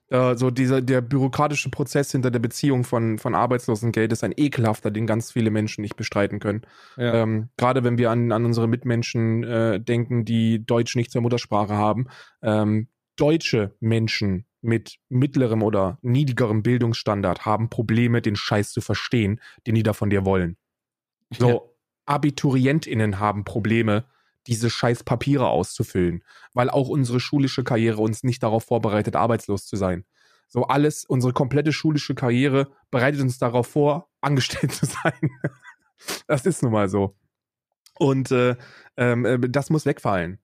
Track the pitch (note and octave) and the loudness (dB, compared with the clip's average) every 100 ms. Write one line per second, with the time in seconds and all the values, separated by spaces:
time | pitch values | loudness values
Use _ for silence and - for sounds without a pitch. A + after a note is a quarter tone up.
0 | - B2+ B2+ A#2+ C3 B2 B2+ C3+ B2 B2+ | -2 2 2 2 0 2 2 2 2 0
1 | A#2+ C#3 C3 B2+ D3+ D3 - - C#3+ D3 | 2 0 0 0 0 0 -4 -4 -2 -2
2 | C#3+ C#3 B2 A#2+ A#2 - D3 B2+ B2 A#2+ | 0 0 0 0 -2 -2 0 2 0 0
3 | A2+ G#2+ B2+ F#2 A#2+ B2 - G#2+ A#2 A2 | 0 -2 -2 0 2 0 -2 -2 0 0
4 | A2 A2+ G#2+ - D3 C3+ A2 G#2+ A2 G#2+ | 0 0 -4 -2 -2 0 0 0 -4 -2
5 | A2 A2 - B2 A2 G#2+ G#2+ - G#2 - | -2 -2 -2 -2 0 0 -2 -4 -10 -8
6 | A2 G#2 G2+ G#2 G#2+ G#2+ - - - - | -6 -2 -2 -2 -4 -6 -8 -20 -18 -4
7 | A#2+ A#2 A2 A2 A2 - B2 B2+ A#2+ A#2 | 0 2 2 0 -4 -2 0 2 2 2
8 | A#2 A#2 A#2+ A2 A#2 A#2 A2+ A#2 B2 A#2 | 2 2 2 0 0 2 0 0 0 -2
9 | A#2+ B2 A2+ A2+ A#2 A2+ A2+ G2 A#2 A#2+ | -2 -2 0 0 0 0 0 0 0 -2
10 | A#2+ A#2+ A2 A#2 A2+ A2+ A2+ A#2+ A#2 B2 | 0 -2 0 2 2 0 0 0 0 -2
11 | A#2 C3 A#2 A#2+ - G#2 G#2 G#2 G#2+ G#2+ | -2 0 0 -2 -2 -2 0 0 0 0
12 | B2+ - - _ A2+ G#2+ G#2 G#2+ A2+ _ | -4 -10 -20 _ 0 2 2 0 -2 _
13 | _ - D3 D#3+ - A#2+ G2 - A2 A2+ | _ 0 2 2 2 0 0 -2 0 0
14 | A2+ - G2+ F#2 - _ A#2 A2+ - - | 0 -2 -2 -2 -6 _ -2 -2 -2 -20
15 | - B2+ C#3+ C3+ B2 A2 G#2+ G2+ F#2+ - | -4 0 0 2 0 2 2 2 0 -2
16 | A#2+ B2 D3 A#2 A#2 A2 A2+ B2 A#2 A2+ | -2 0 0 0 0 0 2 2 0 -2
17 | - G2+ G2 F2 A2 G#2+ A#2 - A2+ A2+ | -2 0 0 -2 0 0 -2 -4 0 2
18 | A#2+ A#2 A2 G2+ - G#2+ G#2 - - G#2 | 2 2 0 -2 -2 -2 -2 -4 -4 -4
19 | - B2 G2+ A2 - - - A2+ A2 G#2 | -2 0 0 -2 -8 -14 -2 0 2 0
20 | G#2 G2+ F#2+ F#2+ F2 F2 _ _ _ _ | 0 2 2 2 0 -4 _ _ _ _
21 | _ _ - - A#2+ A#2+ - _ _ _ | _ _ -10 0 2 2 -2 _ _ _
22 | - C#3+ D3 C#3 D3+ C3 B2+ D#3 - A2 | -4 0 0 0 0 2 2 2 -2 -2
23 | G#2+ G2 G#2+ G#2 G2+ A#2+ G#2 A2+ A2 G#2 | -2 0 -2 -2 -4 -4 0 2 2 0
24 | A#2+ _ _ _ - A2 A#2 - B2 A#2 | -2 _ _ _ -6 -2 -2 0 -2 -2
25 | - B2+ - C#3 A#2 B1 G2 - A2+ F#2+ | -2 -2 0 2 2 0 -2 -4 -6 0
26 | F2 E2+ - - - B2 B2+ C#3 B2+ C#3+ | 0 -2 -10 -20 -10 -2 0 0 0 0
27 | B2 B2 - D3 C3+ - B2 A#2 A2+ A2 | 0 -2 0 0 0 -2 -2 0 2 2
28 | A2 G#2+ B2+ A#2+ A#2 A2+ - A#2 A2 G#2 | -2 -2 -4 -2 0 -2 0 -2 0 0
29 | G#2 D2+ A#2 A2 - G2+ - G2+ F#2+ F2+ | 0 0 0 0 -2 -6 -6 -4 -2 -4
30 | - _ _ _ _ B2 A#2 C#3 D3 - | -8 _ _ _ _ -4 -2 2 0 -2
31 | - B2+ B2 B2 B2+ C#3+ D3+ C#3+ D#3+ D3 | -2 0 0 0 0 0 0 0 0 -2
32 | - C3 B2+ A#2+ C#3 C3+ C3+ _ _ B2 | -2 -4 0 2 2 0 -2 _ _ 0
33 | C3 D3 C3 B2 B2 A#2+ A#2+ D3+ D3 D3 | 0 2 -2 0 0 0 0 2 2 0
34 | - _ C#3 C#3 - - C3+ - C#3 - | -6 _ -2 0 0 -2 -4 -2 -6 -2
35 | E3 - C#3 - - - - - _ _ | -4 -2 -4 -4 -10 -10 -20 -20 _ _
36 | - - - C#3+ F#3+ D#3 B2+ G#2+ G2+ G2+ | -12 -10 -4 -2 0 0 0 2 2 2
37 | G2 - _ _ _ _ _ _ _ - | 0 -4 _ _ _ _ _ _ _ -2
38 | C#3+ C3+ B2+ B2+ B2 B2 - - - - | 2 2 2 2 2 0 -6 -20 -14 -2
39 | B2 A#2+ A#2 B2+ B2 C#3 C3+ D#3 C#3+ C#3+ | 0 2 2 0 0 -2 0 0 0 -2
40 | B2 F#2+ E2+ F#2+ | 0 0 -2 -8